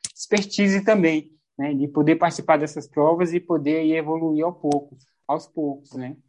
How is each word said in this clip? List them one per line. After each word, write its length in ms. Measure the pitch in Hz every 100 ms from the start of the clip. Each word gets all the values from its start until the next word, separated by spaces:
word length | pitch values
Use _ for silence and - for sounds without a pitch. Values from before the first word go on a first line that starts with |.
| -
expertise 680 | - - 208 196 - 202 190
também, 480 | 196 214 165 156 151 _ _ -
né? 140 | 143
De 160 | 139 143
poder 280 | 147 151 165
participar 400 | 170 160 147 156
dessas 300 | 147 151 -
provas 460 | - 147 170 175
e 80 | 175
poder 440 | 175 165 143 160
ir 120 | 156 160
evoluir 480 | 151 160 165 151
ao 80 | 165
pouco, 440 | 180 147 143 - - _ _ -
aos 200 | 156 -
poucos, 460 | 160 147 139 -
né? 220 | 127 127 147